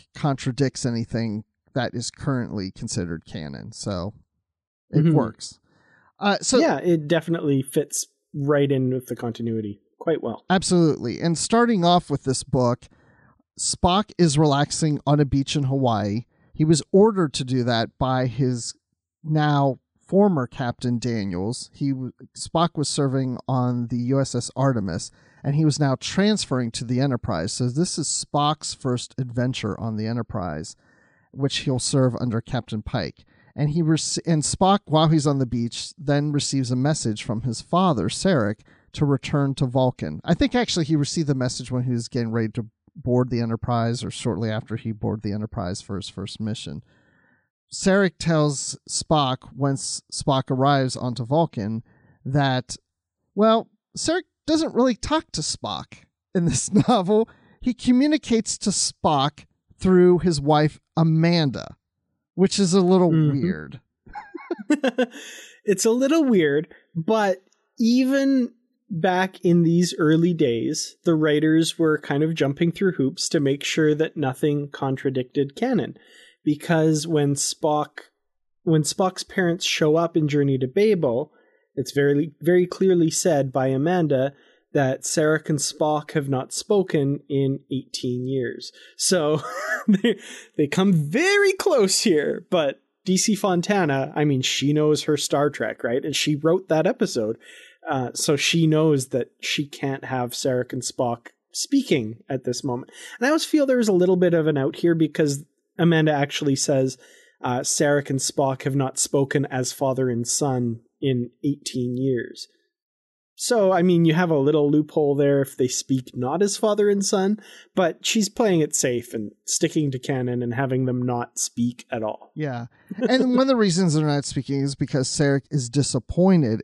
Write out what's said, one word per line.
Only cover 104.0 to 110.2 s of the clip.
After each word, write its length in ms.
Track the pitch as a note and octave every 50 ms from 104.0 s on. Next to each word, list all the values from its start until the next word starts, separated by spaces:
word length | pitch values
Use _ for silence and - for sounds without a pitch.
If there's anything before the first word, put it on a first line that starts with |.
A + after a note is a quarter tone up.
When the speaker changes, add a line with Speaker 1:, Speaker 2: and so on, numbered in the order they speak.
| F3+ F3+ F#3 F#3
Speaker 2:
bit 160 | F3+ F3+ E3
of 100 | E3+ D#3 D#3
an 100 | D3+ C#3
out 180 | C3+ C#3+ D#3 -
here 160 | - E3+ E3+
because 500 | D#3+ D#3+ D3 - - D#3+ D3 C#3 C#3 D#3 _ _ _ _ _ _ -
Amanda 320 | E3+ E3+ E3+ D#3 D#3 D#3
actually 460 | D3+ C#3+ C#3+ C#3 - - D#3 C#3+ C3+ C3+
says, 400 | - - D3 C3 C3 C3 C3 - - - - - _ _ _ _
uh, 180 | - C3+ B2 B2
Sarek 480 | - - - - D#3+ D3 C#3+ C#3+ C#3+ -
and 80 | C#3+ C3+
Spock 440 | - - - - C#3+ C3+ C3 C3 -
have 120 | D3 C3+
not 240 | C#3 C3+ C3 - -
spoken 460 | - - - C#3+ C#3 C3+ - D3 C3+
as 260 | - C3+ B2+ B2+ -
father 380 | - - C#3+ C3+ C3 B2 C3+ B2+
and 180 | A#2+ A2+